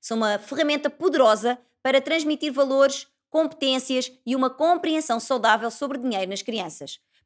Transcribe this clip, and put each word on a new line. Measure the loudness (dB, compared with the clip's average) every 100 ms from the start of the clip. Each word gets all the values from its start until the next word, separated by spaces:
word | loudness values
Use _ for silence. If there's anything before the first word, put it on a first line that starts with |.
São | -6 -2
uma | 0 -2
ferramenta | -4 -2 0 0 -2
poderosa | -2 0 6 6 6 2 -2 _ _
para | 2 2
transmitir | 2 -2 -2 -2 -2
valores, | 0 2 4 2 2 -12 _ _
competências | -2 -2 -2 -2 -2 0 -2 -4 -8 -6
e | -2
uma | -2
compreensão | 0 2 2 0 -2 -2 -2
saudável | -2 0 2 2 0
sobre | -6 -6 -4
dinheiro | -4 -4 -4
nas | -6
crianças, | -6 -6 -8 -10 -14 -16 _ _